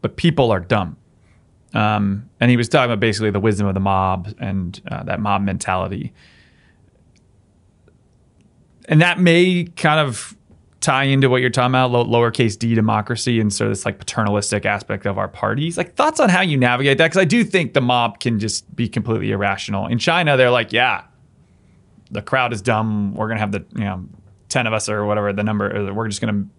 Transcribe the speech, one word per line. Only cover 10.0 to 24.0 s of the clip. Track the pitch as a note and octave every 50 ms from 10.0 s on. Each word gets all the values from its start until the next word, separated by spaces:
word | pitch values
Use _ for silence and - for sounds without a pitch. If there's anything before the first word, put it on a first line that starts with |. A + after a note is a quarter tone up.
of | D3+ C3+ A#2 - - - - _ _ _ - _ _ _ _ _
tie | - - C3+ C3 C#3
into | C#3 C3+ C3+ C3+ C3
what | B2 B2+
you're | B2+ B2+
talking | A#2+ C3 B2 B2
about, | B2+ B2+ B2+ B2
lo-, | A#2+ A#2+ A#2+
lowercase | - A2+ A#2 A#2+ A#2 A2 - B2+ A2+ G2+
d | - A#2 A#2 A2+
democracy | A2+ A2 A2 A2 G#2+ G#2+ - A#2+ A2+ - B2+ A#2+ A2+
and | A2 G#2
sort | G2+ - A2
of | G#2+
this, | G#2 G2 -
like, | G#2 G2 -
paternalistic | - - - - A2 G#2 G2+ G#2 G2 - - G#2 F#2+
aspect | A2+ G2+ G2+ - _ G#2 G2 -
of | G#2 G2 G2
our | G2+
parties. | F#2+ - - - G#2+ G#2+ B2+ D3+ E3+ E3+
Like, | - F3+ - _
thoughts | - D4 D#4 D#4 -
on | D4 A3
how | F3+ F3+
you | F#3+ F3+ D3
navigate | C3+ B2+ B2 B2 B2 C#3 C#3 C#3 -
that? | D#3+ E3
'Cause | - F#3
I | F#3+
do | D3+ G3 A#3+
think | A3+ - - F#3+ D#3+ - -
the | C#3+
mob | B2+ B2 B2 A#2+ A#2+ A2+ - -
can | - B2 A2+ G#2
just | G#2+ G#2+ - - - _ -
be | - A#2+ G#2
completely | - A#2+ G#2 A2+ A2 G#2+ - G#2
irrational. | G#2 G2 G2+ G2 G2 F#2+ - - G2+ G2 G2 -
In | - A#2
China, | - - E3 F3+ F3 D3+ C#3+
they're | B2+ B2+ B2
like, | B2 A#2+ A2+ G2+
"Yeah, | - A#2 B2 B2+ G#2+ F2+ - _ _ _ _ _ _ _ _ _ _ _ _ _ _ _ _ _ _ - _ _
the | - G#2+
crowd | G2+ - - C3 B2 A#2+
is | A#2+ G#2
dumb. | F#2+ B2 A2+ G#2+ A2 A2 G#2+ G#2 G#2 G2 G2
We're | G#2 A2
gonna | G#2+ A2+ G#2+
have | G#2+ G#2
the, | G2+ G2 - _ -
you | - G#2+
know, | G2 F#2+ F#2